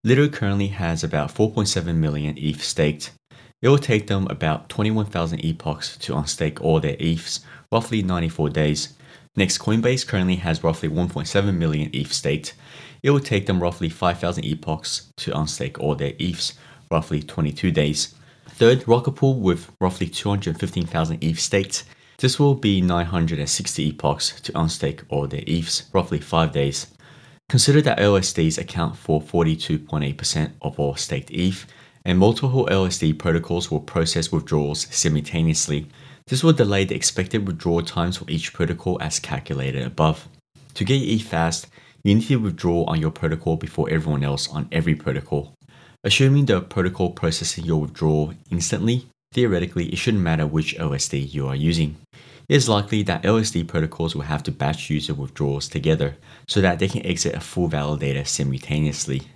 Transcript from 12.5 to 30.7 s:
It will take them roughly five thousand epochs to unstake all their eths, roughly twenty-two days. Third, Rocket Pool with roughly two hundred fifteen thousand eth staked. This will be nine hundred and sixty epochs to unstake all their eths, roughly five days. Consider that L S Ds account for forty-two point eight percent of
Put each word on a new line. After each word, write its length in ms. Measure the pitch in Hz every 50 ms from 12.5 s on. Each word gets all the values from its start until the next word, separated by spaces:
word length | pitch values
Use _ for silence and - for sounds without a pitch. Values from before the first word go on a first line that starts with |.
| - - - - - - - - - -
It 100 | - 139
will 100 | 143 139
take 240 | 139 - 110 98 98
them 180 | - 95 90 87
roughly 240 | 87 85 - 85
five 320 | 82 82 - 92 87 85 87
thousand 240 | - 87 90 - -
epochs 720 | 64 78 80 - 80 78 78 - - - - - _ _ -
to 120 | - -
unstake 480 | - 73 78 78 - - - 69 - -
all 160 | - 76 73
their 200 | 69 71 69 - -
eths, 360 | 82 90 80 - - - - - - - - - - _
roughly 320 | 85 80 78 - 78 73 76
twenty-two 480 | - - - 78 73 71 - - 90
days. 420 | 80 80 73 73 76 - - - - - - - - _ _ -
Third, 360 | - - 113 117 131 131 - 113
Rocket 240 | 117 120 - 135 135
Pool 260 | - 135 135 131 127
with 320 | 98 92 87 85 - - - _
roughly 280 | 95 92 90 - 90 82
two 180 | - - -
hundred 320 | 104 101 98 - 85 80 -
fifteen 260 | 101 87 - 90 82
thousand 380 | 82 - 82 82 80 82 82 80
eth 160 | 82 82 -
staked. 460 | - - - 98 95 - - - - - - _ _ _ _ -
This 200 | - 127 - -
will 160 | 143 143 135
be 260 | - - 104 98 95
nine 240 | 92 90 87 85 85
hundred 320 | 82 92 87 82 80 82
and 100 | 71 73
sixty 420 | 71 - - - - - - 73 78
epochs 520 | 76 - - 73 71 - - - - -
to 100 | - - -
unstake 500 | 82 82 80 - - - 71 71 - - -
all 180 | 73 71 71
their 140 | 69 71 71
eths, 420 | - - 82 85 82 - - - - - -
roughly 240 | 95 87 - 85
five 340 | 78 - - - 82 82 76
days. 360 | 69 71 69 71 69 - - - _ _ - - - - - - - _ _
Consider 320 | - - 123 - - 139 151 147
that 160 | 131 - -
L 180 | 104 104 101
S 160 | 95 92 - -
Ds 240 | 87 80 80 80
account 400 | - - - - 87 82 80 -
for 240 | - - - 78 76
forty-two 560 | - - - 87 82 80 80 78 - - 78
point 260 | 73 - - - 76 73
eight 140 | 69 69
percent 380 | - - - - 78 76 67 - - -
of 160 | 73